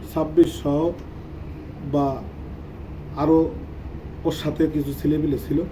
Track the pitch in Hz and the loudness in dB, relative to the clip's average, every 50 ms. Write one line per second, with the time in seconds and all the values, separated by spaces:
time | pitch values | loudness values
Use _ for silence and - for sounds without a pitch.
0 | - 147 - 160 156 151 151 170 165 - - - - 147 143 151 160 175 175 - | -14 -4 -2 -2 -2 4 6 6 6 6 4 -2 0 2 2 4 2 2 0 -4
1 | - - - - - - - - - - - - - - - - - 139 139 143 | -10 -12 -12 -12 -12 -12 -12 -12 -10 -10 -10 -12 -12 -12 -12 -10 -6 0 2 2
2 | 143 139 135 127 107 - - - - - - - - - - - - - - - | 2 2 0 -2 -8 -10 -12 -12 -12 -10 -10 -10 -12 -12 -12 -12 -10 -10 -10 -10
3 | - - - 139 147 156 160 160 160 - - - - - - - - - - - | -10 -10 -2 0 6 6 8 6 6 4 -2 -6 -10 -10 -10 -10 -10 -10 -10 -10
4 | - - - - - - - - - 151 139 - 160 156 151 151 139 139 139 - | -10 -10 -10 -2 -2 0 0 0 -2 -4 2 2 2 4 4 0 0 0 -4 0
5 | - 151 151 151 151 151 135 110 - - 143 156 185 185 | 2 2 2 2 2 2 0 0 0 0 0 0 0 -2